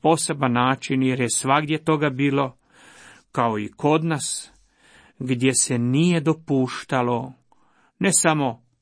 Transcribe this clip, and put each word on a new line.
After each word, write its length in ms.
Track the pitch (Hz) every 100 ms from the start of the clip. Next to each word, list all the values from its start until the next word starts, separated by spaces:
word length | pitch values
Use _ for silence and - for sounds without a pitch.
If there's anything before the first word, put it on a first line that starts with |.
poseban 500 | 156 160 - 147 135
način, 500 | 120 123 131 - 135
jer 180 | 131 127
je 100 | 120
svagdje 540 | - 131 143 151 156
toga 260 | - 151 151
bilo, 460 | 131 143 139 131 - _ _ - - - - _
kao 260 | - 117 107
i 120 | 104 -
kod 280 | 147 156
nas, 480 | 165 147 - - - _ _ _ _ - - -
gdje 360 | 131 123 131
se 240 | 127 - 120
nije 420 | 120 135 175 170
dopuštalo 1120 | 151 156 - 135 127 - - 131 120 120 131 127 _ _ _ _ _ -
ne 120 | 190
samo 500 | - 165 156 135 110 _ _